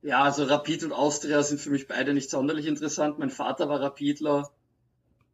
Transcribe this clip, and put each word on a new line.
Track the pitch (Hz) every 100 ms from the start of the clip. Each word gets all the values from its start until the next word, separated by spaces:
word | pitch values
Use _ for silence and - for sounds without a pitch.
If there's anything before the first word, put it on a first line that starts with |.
ja, | 147 127
also | 139 139
Rapid | 135 147 - 160
und | 160
Austria | 123 143 147 151 147
sind | 143 143
für | 147
mich | 139 -
beide | - 135
nicht | 143 135
sonderlich | 143 135 151 151
interessant. | 147 151 - 151 147
Mein | 139
Vater | - - 135 151
war | 143
Rapidler. | 139 - 143 147 156 143 143 _ _ _ _ _ _ _ _